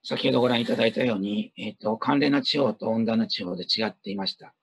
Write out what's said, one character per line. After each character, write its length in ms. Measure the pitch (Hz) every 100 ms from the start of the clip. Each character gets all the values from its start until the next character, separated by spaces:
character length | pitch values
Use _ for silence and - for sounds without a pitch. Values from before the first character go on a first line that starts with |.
先 260 | - 127 -
ほ 40 |
ど 80 | 127
ご 80 | 123
覧 120 | 120
い 60 | 117
た 100 | 120
だ 100 | 113
い 60 |
た 120 | -
よ 120 | 127 104
う 20 |
に、 340 | 101 104 - -
え 140 | 101
ー 60 | -
と、 200 | 107 110
寒 240 | 127 139
冷 100 | 147
な 120 | 143
地 160 | 127 147
方 160 | 127
と 140 | 110 113
温 160 | 113
暖 140 | 113 113
な 80 | 110
地 180 | -
方 120 | 90 90
で 80 |
違 220 | - 110 110
っ 60 |
て 180 | - 101
い 60 | 98
ま 100 | 190
し 100 | -
た。 180 | - _